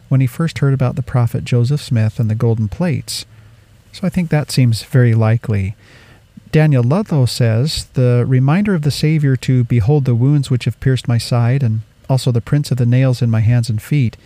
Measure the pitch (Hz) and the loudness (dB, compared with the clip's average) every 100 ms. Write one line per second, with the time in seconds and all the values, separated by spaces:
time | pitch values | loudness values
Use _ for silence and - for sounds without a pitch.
0 | - 131 131 - 165 - 139 135 123 - | -2 0 0 -2 -4 -2 0 0 -2 -4
1 | - 127 117 - - 123 120 147 - 117 | -4 0 0 -2 -2 0 0 -2 -2 0
2 | 110 - 110 110 120 113 107 - 175 135 | 0 0 -2 0 0 0 -2 -2 -4 -4
3 | - - - - - - _ - _ - | -6 -14 -14 -20 -20 -20 _ -20 _ -8
4 | 185 185 165 151 143 - 123 110 - 131 | -4 -2 -2 -2 -2 0 2 0 0 2
5 | 123 113 110 113 - 104 95 - - - | 4 4 2 0 -2 -4 -4 -8 -18 -20
6 | - - _ - - 156 156 135 120 175 | -20 -20 _ -20 -2 2 2 2 2 0
7 | 214 147 123 - 117 110 151 - - - | -2 0 0 0 0 0 -2 -4 -8 -2
8 | 123 123 120 127 135 180 208 180 147 - | 2 2 2 2 2 2 0 0 -2 0
9 | 151 160 143 127 - 127 120 120 107 151 | 0 2 2 0 0 0 2 0 2 2
10 | 127 117 135 147 131 127 120 - 135 131 | 2 2 2 2 0 -2 -2 -2 -2 -2
11 | - 117 - 120 117 135 123 110 - _ | 0 -2 0 0 0 0 0 -2 -6 _
12 | - 131 139 117 - 151 143 120 120 127 | -4 -2 0 -2 0 -2 0 0 2 2
13 | 131 123 120 110 107 123 117 107 - 147 | 2 0 0 0 2 0 0 -4 -2 -2
14 | 113 - | -2 -4